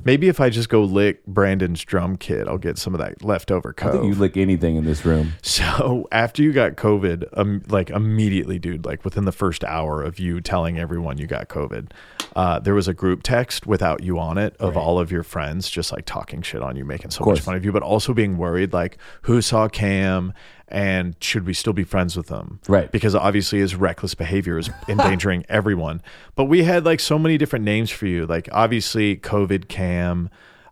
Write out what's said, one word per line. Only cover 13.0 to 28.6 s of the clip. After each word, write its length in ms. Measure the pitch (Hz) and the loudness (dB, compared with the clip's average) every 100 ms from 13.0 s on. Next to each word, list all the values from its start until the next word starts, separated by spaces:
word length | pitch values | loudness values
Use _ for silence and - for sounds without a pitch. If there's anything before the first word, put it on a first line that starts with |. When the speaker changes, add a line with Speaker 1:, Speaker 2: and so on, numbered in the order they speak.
| 92 90 | 0 0
Speaker 1:
text 420 | - 120 123 - - | 0 0 0 -4 -2
without 380 | 98 90 78 | 0 0 -2
you 160 | 90 85 | -4 -4
on 180 | 82 90 | -2 -2
it 180 | 107 - | -4 -2
of 160 | 98 82 | -2 0
Speaker 2:
Right. 60 | |
Speaker 1:
all 160 | 80 90 | 2 2
of 120 | 85 | 0
your 120 | 87 | -2
friends 440 | 82 82 73 82 92 | -4 -6 -6 -6 -6
just, 240 | - 80 | -6 -6
like, 140 | - - | -8 -8
talking 380 | - - 64 | -10 -8 -10
shit 180 | - - | -8 -8
on 140 | 65 65 | -6 -6
you, 100 | 69 | -6
making 240 | 73 - | -8 -8
so 120 | - | 0
Speaker 2:
Of 20 | |
course. 140 | - 85 | 2 2
Speaker 1:
much 60 | 82 | 0
fun 100 | 92 | -4
of 100 | 98 | 0
you, 60 | |
but 100 | 101 | 0
also 320 | 73 107 - | 2 0 2
being 240 | 117 101 90 | 0 0 0
worried, 360 | 87 90 95 | -2 0 0
like, 260 | 90 87 - - - | 0 -2 -6 -20 -8
who 180 | - 120 | 0 2
saw 260 | 107 113 110 | 2 2 2
Cam 640 | - 101 98 95 92 90 95 - - - | 0 0 2 2 0 -2 -8 -16 -20 -8
and 480 | 101 98 92 90 85 | -2 0 0 -2 -4
should 240 | - 113 90 | -4 -2 -2
we 80 | |
still 200 | 87 - | -2 -2
be 100 | 98 | -2
friends 340 | 87 98 90 85 | 0 0 0 -2
with 80 | 78 | -6
them? 320 | 62 50 101 - | -8 -10 -8 2
Speaker 2:
Right. 240 | 98 - | 2 2
Speaker 1:
Because 220 | - 107 | 0 2
obviously 460 | 98 98 101 92 104 | 4 4 2 2 0
his 160 | 98 90 | 0 0
reckless 400 | 92 - 95 - | -2 -2 -6 -6
behavior 420 | 82 98 87 82 | -2 -2 0 -4
is 120 | 85 - | -4 -8
Speaker 2:
<laughs> 80 | - | -2
Speaker 1:
endangering 560 | 104 202 - 98 90 - | 2 2 2 0 -2 0
everyone. 540 | 107 104 92 78 82 - - - - | 0 2 0 -2 -6 -10 -20 -8 -2
But 100 | 139 | 4
we 180 | 170 | 4
had, 220 | 170 175 160 | 6 4 4
like, 140 | 160 | 2
so 200 | - 156 | 2 2
many 180 | 160 156 | 2 2
different 280 | 147 127 104 | 0 0 0
names 260 | 104 110 | 0 -2
for 160 | - 101 | -4 -2
you. 180 | 87 80 | -2 -2
Like, 240 | 85 - | -4 -2
obviously 640 | 104 | 2